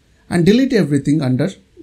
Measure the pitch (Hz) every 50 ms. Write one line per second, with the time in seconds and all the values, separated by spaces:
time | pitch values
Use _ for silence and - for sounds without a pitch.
0 | _ _ _ _ _ - 180 175 160 185 220 254 269 262 269 202 160 139 147 139
1 | - 147 147 160 139 127 127 123 151 196 - - _ _ _ -